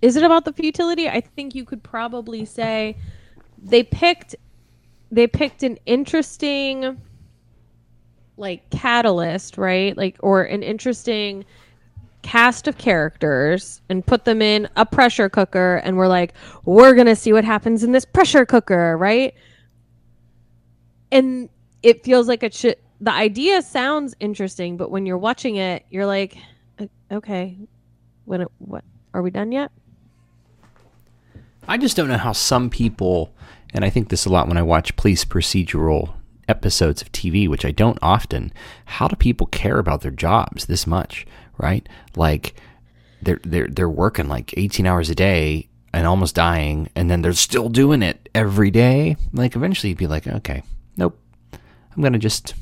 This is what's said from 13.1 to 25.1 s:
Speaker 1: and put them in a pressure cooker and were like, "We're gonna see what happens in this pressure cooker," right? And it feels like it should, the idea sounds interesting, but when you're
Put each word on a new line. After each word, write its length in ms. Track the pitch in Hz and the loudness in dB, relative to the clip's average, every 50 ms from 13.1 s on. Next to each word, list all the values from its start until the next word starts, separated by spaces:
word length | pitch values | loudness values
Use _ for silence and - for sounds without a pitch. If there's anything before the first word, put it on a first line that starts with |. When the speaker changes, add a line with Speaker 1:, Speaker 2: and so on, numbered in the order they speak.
| - - - 156 143 127 135 147 170 185 - - - - _ _ | -4 -4 -2 0 0 2 2 0 0 -2 -4 -10 -20 -20 _ _
Speaker 1:
and 180 | 190 185 180 | -6 -4 0
put 200 | - - 240 - | 0 0 2 2
them 160 | - 226 220 | 0 0 2
in 260 | 214 214 208 214 208 - - | 2 2 2 2 0 -4 0
a 100 | - 220 | 0 0
pressure 440 | 220 - - 269 247 - - 220 196 | 2 4 4 4 4 4 2 -2 0
cooker 480 | - - 196 - - 185 180 180 180 170 - | 2 0 0 0 0 0 2 2 0 0 -2
and 100 | - 185 | -2 0
were 120 | 185 185 185 | 2 2 4
like, 260 | 185 180 175 175 - - - - - - - | 4 2 0 -2 -6 -14 -20 -20 -20 -10 -4
"We're 300 | - 180 208 247 262 262 | 4 8 10 10 12 12
gonna 200 | 240 247 240 220 | 10 8 6 6
see 160 | 208 - 226 | 2 4 4
what 140 | 214 220 214 | 4 4 4
happens 380 | 220 226 208 - 233 233 226 220 | 4 0 -2 0 0 -2 0 0
in 80 | 233 | 2
this 120 | 247 262 262 | 2 2 2
pressure 420 | - _ - 381 - - 302 254 | 2 _ 2 4 6 6 4 4
cooker," 520 | - - 240 - - 196 175 170 170 165 160 | 6 4 2 4 4 0 2 2 2 0 0
right? 360 | 180 196 214 240 269 254 - _ _ _ _ _ _ _ _ _ _ _ _ _ _ _ _ _ _ _ _ _ _ _ _ _ _ _ _ _ _ _ _ _ _ _ | 0 2 2 2 0 0 -4 _ _ _ _ _ _ _ _ _ _ _ _ _ _ _ _ _ _ _ _ _ _ _ _ _ _ _ _ _ _ _ _ _ _ _
And 380 | - 269 262 262 254 254 247 - _ _ _ _ _ _ | 2 4 4 4 -2 -6 -8 -12 _ _ _ _ _ _
it 220 | - 233 233 233 _ | 4 4 4 4 _
feels 240 | 247 254 254 240 226 | 2 2 2 4 2
like 160 | 247 233 254 | -2 -2 -4
it 100 | 220 - | -6 -8
should, 220 | - - 247 - _ _ _ _ _ | -2 -2 -2 -2 _ _ _ _ _
the 120 | 208 220 | -4 -2
idea 500 | 185 135 214 220 202 214 277 349 392 370 | -2 0 0 -2 -2 0 0 0 2 0
sounds 540 | 320 - - 285 247 262 294 302 294 269 226 _ | 0 -2 -6 -4 -2 -2 -2 -4 -4 -8 -12 _
interesting, 560 | - 208 208 - 202 190 - - 180 175 175 | -8 -8 -6 -6 -8 -10 -8 -8 -10 -10 -8
but 160 | 175 170 - | -8 -10 -8
when 140 | - 190 196 | -6 -6 -6
you're 140 | 190 | -4